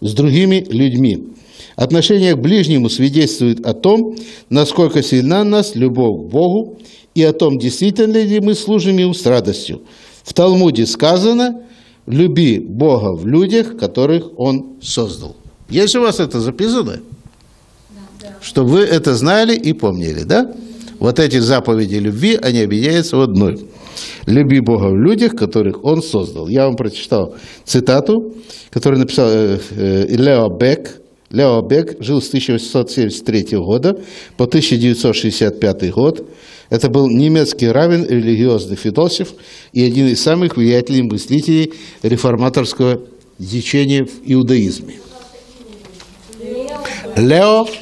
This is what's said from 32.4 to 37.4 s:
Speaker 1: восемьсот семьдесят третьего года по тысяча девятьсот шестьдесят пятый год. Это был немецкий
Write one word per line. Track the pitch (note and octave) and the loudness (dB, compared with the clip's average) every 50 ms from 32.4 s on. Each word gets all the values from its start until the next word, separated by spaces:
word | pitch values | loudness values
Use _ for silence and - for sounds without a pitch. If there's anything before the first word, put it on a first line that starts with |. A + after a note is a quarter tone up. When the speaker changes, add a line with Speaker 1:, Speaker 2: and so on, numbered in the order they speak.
| - - A#2+ | -2 0 -2
Speaker 1:
восемьсот | A2+ A#2 - - C3 A#2+ - | -2 -2 -2 -2 -2 -2 -2
семьдесят | - C3+ A#2 G#2 - - - | -2 -2 -2 -2 -4 -6 -4
третьего | - A2 G#2+ F2+ - G#2+ G2 F2 | -2 -2 -2 -2 -2 -2 -2 -2
года | F2+ A2 B2+ C#3 F#3 G3 - - - - - - - - | 0 0 0 0 0 -2 -4 -8 -18 -20 -20 -20 -10 -4
по | - B2 | -4 -2
тысяча | A#2+ - D#3+ - - - | 0 2 0 2 2 0
девятьсот | A#2 A#2 B2 A#2 A#2 - B2 G#2+ | 2 2 2 2 2 2 0 0
шестьдесят | - - A2 - - A2+ G#2 F2 - | 0 -2 -2 -2 0 0 -2 0 0
пятый | - G2+ F#2 - F#2 F2 | 0 0 0 -2 -4 -4
год. | - A2+ C3 D#3+ D#3+ - - - - - - - - - - - | 0 0 0 0 0 -4 -8 -16 -20 -20 -20 -20 -20 -20 -8 -4
Это | A2 A#2 C#3+ C3 | -2 0 0 0
был | A2+ C#3 C#3 | 2 2 2
немецкий | C3 A#2 B2 D3 D#3 D#3+ D#3+ | 2 2 2 2 4 4 2